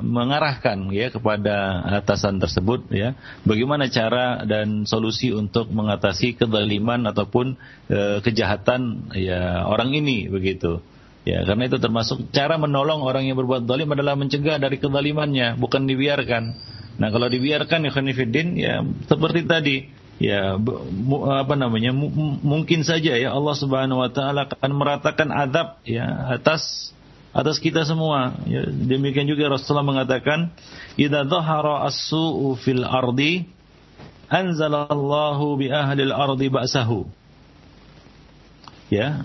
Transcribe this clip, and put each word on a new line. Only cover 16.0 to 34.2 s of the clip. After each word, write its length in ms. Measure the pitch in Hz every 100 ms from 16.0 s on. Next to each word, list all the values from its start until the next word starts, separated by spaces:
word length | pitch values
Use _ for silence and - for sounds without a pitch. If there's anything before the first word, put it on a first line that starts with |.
| 139 143 117 117 117 117 - - - -
Nah, 80 | 107
kalau 240 | 113 120
dibiarkan, 560 | 127 135 147 147 165 147
ikhwan 240 | 135 135
fillah, 400 | 127 123 127 170
ya, 320 | - - 107 - - -
seperti 400 | 147 160 160 165
tadi, 280 | 165 143 135 - - - -
ya, 400 | 110 101 95 95
bu-, 240 | 110 - 65
mu-, 320 | 95 123 139
apa 320 | 120 135 135 143
namanya, 400 | 127 110 120 131
mu-, 160 | 147
mu-, 240 | 139 151 143
mungkin 400 | 147 151 156 165
saja, 320 | 156 165 156 120
ya, 160 | 127
Allah 240 | 135 147 143
Subhanahu 480 | 139 131 135 127
wa 80 | 127
taala 320 | 127 135 143
akan 320 | 139 - 135 143
meratakan 560 | 143 143 151 - 156
azab, 480 | - 139 151 165 - -
ya, 160 | 117 - - 131 120
atas 560 | 151 160 - - - - - - -
atas 280 | 143 135 147
kita 240 | 165 160
semua. 520 | 151 160 160 143 127 - -
Ya, 180 | 123 -
demikian 600 | 139 127 131 139 135 143
juga 240 | 147 147
Rasulullah 340 | 135 - 147 143
mengatakan, 680 | 135 127 127 143 151 170 - - - - -
"Idza 320 | 143 147 139
dhahara 580 | 180 156 156 151 147 143
as-su'u 720 | 139 - 156 160 139 139 127
fil 220 | - 127
ardi, 640 | 123 131 123 123 147 180 170 - - - - - - -